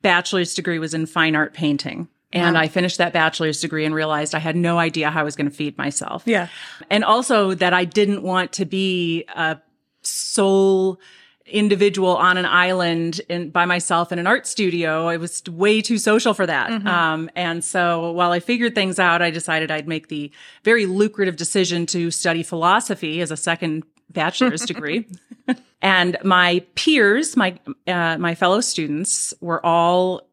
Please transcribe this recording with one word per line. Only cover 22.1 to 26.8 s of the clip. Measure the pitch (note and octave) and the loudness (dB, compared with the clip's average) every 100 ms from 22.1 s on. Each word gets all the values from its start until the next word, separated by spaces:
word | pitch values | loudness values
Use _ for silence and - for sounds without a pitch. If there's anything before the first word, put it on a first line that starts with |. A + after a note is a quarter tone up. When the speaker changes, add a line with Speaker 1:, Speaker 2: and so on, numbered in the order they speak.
Speaker 1:
study | - F3+ E3 | -2 -2 -2
philosophy | D#3+ E3+ E3+ G#3 - F#3+ D#3+ D#3+ | -2 0 4 4 2 -6 -4 -4
as | E3+ | -4
a | D#3 | -4
second | - E3 E3 D#3 - _ _ | -4 -4 -4 -6 -8 _ _
bachelor's | - D#3+ - B3+ D#3+ | -4 -4 0 -2 0
Speaker 2:
<laughs> | - | -6
Speaker 1:
degree. | E3+ D3 F#3 A3 - _ - - - _ _ | -6 -4 -6 -6 -18 _ -14 -6 -6 _ _
And | F#3+ F#3 F3 F3 | 2 4 2 0
my | G3 F3+ F3+ F3+ - | 2 4 4 2 -2
peers, | - | -2